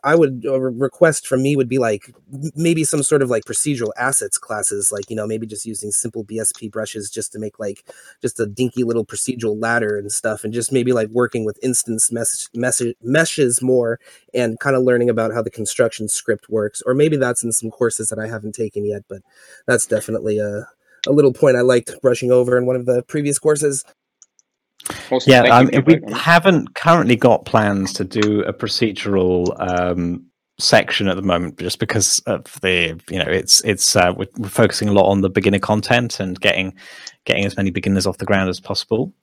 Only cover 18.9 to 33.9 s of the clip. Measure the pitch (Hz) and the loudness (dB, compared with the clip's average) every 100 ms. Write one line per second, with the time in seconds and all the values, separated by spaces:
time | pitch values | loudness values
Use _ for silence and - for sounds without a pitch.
18.9 | 104 - 98 _ _ - - - 123 - | -6 -12 -20 _ _ -20 -12 -2 -2 0
19.9 | 107 - 113 110 107 104 104 - _ _ | -4 -2 -6 -2 -2 -4 -6 -12 _ _
20.9 | _ - 143 139 127 143 123 127 123 - | _ 2 4 4 4 4 4 4 2 0
21.9 | - 131 120 123 127 123 123 123 127 123 | -2 0 2 4 4 4 2 2 -2 0
22.9 | 123 - 151 143 147 156 147 143 139 - | -2 -2 -4 -2 0 0 2 0 -2 -10
23.9 | _ _ _ _ _ _ _ _ _ - | _ _ _ _ _ _ _ _ _ -14
24.9 | - - 127 139 127 123 120 131 143 135 | -14 -4 -2 6 6 8 6 6 4 4
25.9 | 160 - 107 165 170 185 170 - - 165 | 4 2 -4 4 4 6 2 0 -2 4
26.9 | 170 117 120 123 110 - 113 107 98 95 | 4 6 4 6 4 2 2 2 0 -2
27.9 | - 92 110 107 104 95 - 107 - 113 | -4 -4 0 2 2 -2 -6 -6 -2 -2
28.9 | 98 104 98 90 90 87 - 92 90 90 | -2 -2 2 2 2 0 -2 -4 -2 -2
29.9 | 87 87 87 - _ _ - - 113 - | -2 -4 -6 -12 _ _ -6 2 2 2
30.9 | - 101 92 95 87 85 - 90 - 110 | -2 -2 -2 0 0 -2 -6 -8 -4 -2
31.9 | 107 - - - 90 - - 95 90 85 | 0 0 -2 -2 -6 -6 -4 0 0 0
32.9 | 82 - 90 - 87 - - - 101 - | -4 -8 -6 -2 -2 2 0 2 0 2